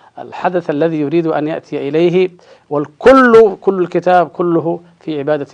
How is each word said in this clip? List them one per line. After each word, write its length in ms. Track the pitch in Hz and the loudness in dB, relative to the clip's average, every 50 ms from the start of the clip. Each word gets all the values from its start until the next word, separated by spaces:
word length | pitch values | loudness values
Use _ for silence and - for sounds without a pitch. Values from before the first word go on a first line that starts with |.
| _ _ - - | _ _ -20 -18
الحدث 520 | 123 117 - - - 185 180 175 165 - | -18 -16 -16 -14 -12 -8 -8 -8 -6 -6
الذي 300 | 151 143 160 170 160 151 | -6 -4 -4 -4 -4 -4
يريد 260 | 147 139 165 170 165 | -6 -4 -4 -4 -4
أن 220 | 160 151 147 151 151 | -4 -4 -6 -6 -6
يأتي 400 | 160 147 - - 147 139 135 139 | -8 -10 -12 -12 -10 -10 -8 -4
إليه، 420 | 147 160 175 175 165 185 185 180 175 _ _ _ - _ _ - | -2 -2 0 0 0 0 -2 -2 -6 _ _ _ -20 _ _ -8
والكل، 840 | 151 147 147 - _ - - 240 269 262 254 240 226 226 226 202 190 190 | -6 -6 -6 -8 _ 0 4 4 6 6 6 6 8 6 6 6 2 -2
كل 220 | - 196 196 185 | -4 -2 -2 -2
الكتاب 460 | 175 170 - 175 165 180 180 180 170 143 | -2 -2 -2 -2 0 2 2 2 2 0
كله 520 | - - 180 175 165 165 143 165 170 170 - _ _ _ | -2 -4 -2 0 0 -2 -2 -4 -6 -8 -12 _ _ _
في 180 | - 156 156 143 | -10 -8 -8 -6
عبادة 280 | 135 147 151 147 139 - | -4 -4 -4 -4 -4 -8